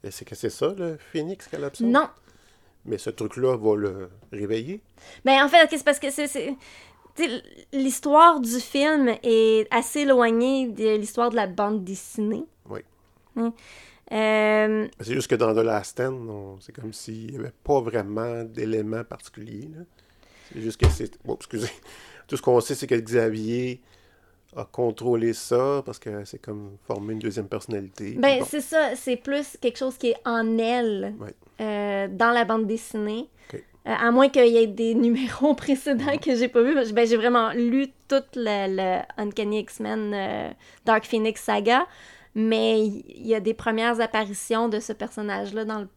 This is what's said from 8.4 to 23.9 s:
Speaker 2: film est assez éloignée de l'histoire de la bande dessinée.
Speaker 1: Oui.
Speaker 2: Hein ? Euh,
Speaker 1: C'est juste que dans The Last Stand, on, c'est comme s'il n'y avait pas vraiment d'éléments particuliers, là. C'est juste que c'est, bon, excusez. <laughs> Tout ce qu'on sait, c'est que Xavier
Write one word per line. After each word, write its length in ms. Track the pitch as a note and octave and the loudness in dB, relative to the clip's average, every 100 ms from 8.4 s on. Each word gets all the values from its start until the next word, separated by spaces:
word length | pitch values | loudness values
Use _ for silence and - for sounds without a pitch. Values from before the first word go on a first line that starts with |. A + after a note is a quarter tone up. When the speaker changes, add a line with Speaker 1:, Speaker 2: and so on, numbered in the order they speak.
| A#3 A#3+ | 0 -4
Speaker 2:
film 480 | - C#4 D4 D#4 B3+ A3 | -2 2 4 4 2 2
est 460 | - A3+ A3 A3 G#3+ | 2 4 6 4 2
assez 300 | C4+ C#4 D4 | 0 0 -2
éloignée 680 | C#4+ C4 A#3 A3+ B3+ C4+ B3+ | 4 6 6 4 2 0 -2
de 260 | G#3 A3 G#3+ | -2 0 0
l'histoire 340 | G#3 - A#3+ | -2 -2 0
de 60 | A3+ | 0
la 100 | G3 | -2
bande 380 | F3+ G#3 G#3+ | -2 -2 -2
dessinée. 600 | F#3 F#3+ - - G#3 A3+ D#4+ _ - | -6 -12 -12 -6 -4 -4 -10 _ -16
Speaker 1:
Oui. 120 | G#2 - _ _ _ _ - | -14 -16 _ _ _ _ -6
Speaker 2:
Hein ? 160 | A#3 A3+ - - - _ - | -6 -6 -20 -20 -20 _ -8
Euh, 760 | G#3+ A3 G#3+ G#3+ G#3+ G#3+ G#3+ G#3+ _ | -2 2 2 4 2 2 0 -4 _
Speaker 1:
C'est 140 | G#2 | -6
juste 160 | C3 - | -4 0
que 60 | A#2+ | 2
dans 180 | A2+ | 2
The 60 | A2 | 4
Last 320 | A2+ G#2+ F#2+ | 2 0 -4
Stand, 380 | - B2+ C3 A#2 | -6 -6 -6 -10
on, 300 | G#2 G2 G2 | -12 -14 -18
c'est 140 | - | -20
comme 180 | - A2 | -16 -14
s'il 400 | - - A2 A2+ | -14 -14 -12 -12
n'y 60 | C3 | -10
avait 160 | A#2 - | -12 -10
pas 160 | - C#3+ | 0 0
vraiment 640 | A#2 A2+ G2+ G#2+ A#2 A#2 | 2 -2 -2 -6 -6 -8
d'éléments 600 | A2+ A2+ A2+ A2 G#2+ A2 A2+ | -10 -6 -4 -2 -2 -6 -8
particuliers, 640 | A2+ - - A2 G#2+ D3 D#3 | -14 -18 -20 -16 -14 -14 -16
là. 60 | F3 _ _ _ _ _ - | -20 _ _ _ _ _ -18
C'est 80 | - | -8
juste 200 | A2 - | -8 2
que 80 | - | 2
c'est, 280 | - A2 - | 2 -8 -10
bon, 120 | - - | -10 -10
excusez. 340 | - A2 - - - - | -8 -8 -8 -10 -20 -20
<laughs> 280 | - - - | -20 -20 -8
Tout 80 | C3 | -2
ce 60 | |
qu'on 180 | - B2 | 4 4
sait, 160 | A2 C3+ | 4 -6
c'est 120 | C3 | 0
que 80 | A#2+ | 0
Xavier 880 | A2 A#2+ A2+ A2 A2 A#2+ B2+ B2 _ | 2 2 2 0 -4 -2 -4 -8 _